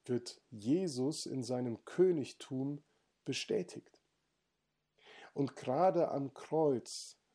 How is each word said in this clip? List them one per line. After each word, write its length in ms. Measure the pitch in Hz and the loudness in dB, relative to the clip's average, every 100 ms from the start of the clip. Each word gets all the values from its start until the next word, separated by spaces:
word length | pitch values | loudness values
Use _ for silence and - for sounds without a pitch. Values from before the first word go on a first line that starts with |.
wird 360 | - 120 120 - _ | -2 -2 -2 -14 _
Jesus 760 | 107 110 170 185 127 135 156 - | -6 0 2 2 0 -2 -2 -4
in 160 | 135 | -4
seinem 420 | 113 127 123 113 | -2 -2 -2 -4
Königtum 1000 | - - 185 165 117 - - 131 139 147 - _ _ _ | -2 4 6 4 -2 -8 -8 -4 -4 -6 -12 _ _ _
bestätigt. 760 | - 131 - - 180 - - _ _ _ _ _ _ _ _ _ _ _ - - - | -6 -4 -2 -2 -2 -10 -18 _ _ _ _ _ _ _ _ _ _ _ -20 -20 -8
Und 220 | 147 139 - | -2 -2 -2
gerade 540 | 127 139 185 175 - | -2 4 4 4 2
am 220 | 139 135 | 0 -4
Kreuz 840 | - - 156 151 120 - - - - _ | -8 -2 2 4 2 -2 -12 -14 -18 _